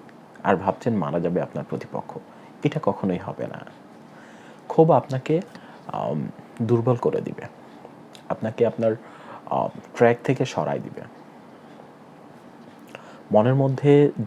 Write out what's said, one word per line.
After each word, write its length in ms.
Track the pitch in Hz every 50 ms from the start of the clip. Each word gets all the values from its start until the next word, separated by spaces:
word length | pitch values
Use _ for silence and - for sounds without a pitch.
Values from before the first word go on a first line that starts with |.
| - - - - - - - - -
আর 120 | - -
ভাবছেন 400 | 87 98 - - - - 123 113
মারা 240 | 101 85 - - 87
যাবে 220 | 85 85 90 85
আপনার 240 | 69 - - - 71 -
প্রতিপক্ষ, 480 | - - - - - - - - - - - - - - - - - - -
এটা 160 | 147 - 151 -
কখনোই 340 | - 98 - - 95 87
হবে 300 | 85 - - - - 62
না। 180 | - - - - - - - - - - - - - - - - - - - - - - - -
ক্ষোভ 240 | - - - 160 165
আপনাকে, 500 | 151 123 - - 131 131 - - 156 170 - - - - - - - - -
আম, 400 | - - 50 50 58 76 76 62 - - - - - - -
দুর্বল 340 | 117 113 120 117 117 127 120
করে 260 | 120 - - - -
দিবে, 200 | - - - - - - - - - - - - - - - - - - - - - -
আপনাকে 380 | - - 113 110 113 - 117
আপনার, 280 | 110 107 - 113 113 110 - - - - - - - - - -
আহ, 220 | - - 65 53 - - - - - -
ট্র্যাক 220 | - 120 117 120 - -
থেকে 220 | - 131 - 131
সরায় 340 | - - - 76 71 71 -
দিবে। 220 | - - - - - - - - - - - - - - - - - - - - - - - - - - - - - - - - - - - - - - - - - - - - - - - - - -
মনের 240 | - 107 107 123 131
মধ্যে 560 | 139 135 135 131 123 139 143 143 143 147 139 - - 110